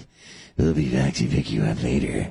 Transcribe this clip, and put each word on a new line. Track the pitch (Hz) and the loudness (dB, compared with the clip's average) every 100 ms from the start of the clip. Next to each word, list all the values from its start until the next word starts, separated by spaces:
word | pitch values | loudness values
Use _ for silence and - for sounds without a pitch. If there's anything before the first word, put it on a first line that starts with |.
| - _ - - - - | -8 _ -20 -20 -10 0
We'll | 80 | 2
be | 78 71 | 2 2
back | 62 67 - | 2 0 0
to | 58 | 0
pick | - - | 0 0
you | 53 | 0
up | 50 - | 0 0
later. | 120 65 - - - | 0 0 0 -2 -4